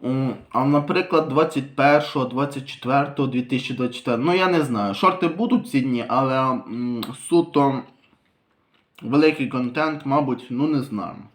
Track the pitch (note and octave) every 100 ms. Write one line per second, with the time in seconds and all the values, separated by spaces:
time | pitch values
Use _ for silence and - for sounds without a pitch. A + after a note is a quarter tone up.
0 | B2 C3 C3 G#2 - A#2+ C#3 D3 C#3+ F3+
1 | F3+ D#3+ D#3 C#3 D#3+ C#3 C3 - C#3+ D3
2 | D3 C#3 B2 B2+ C#3+ C#3 C3 - B2+ C#3
3 | C#3+ D3 C3 B2 B2 B2+ - B2 B2 -
4 | C3 A#2 D3+ F3+ F#3 E3+ C3+ A2 G2+ G2+
5 | F#3 - E3 F3+ A3+ B3 - C#3 C3 A#2+
6 | A#2+ B2 C3+ C3 C3 B2 - A#2 B2 A#2+
7 | A2 - - E3+ D3+ D3 C#3 C3 - _
8 | _ _ _ _ _ _ _ _ _ -
9 | A2+ C#3+ D#3 D3 C3 C3 B2 D3+ D#3 D3
10 | C#3 C#3+ C3 B2 - B2 D#3 C#3+ A#2+ G#2
11 | E2+ - -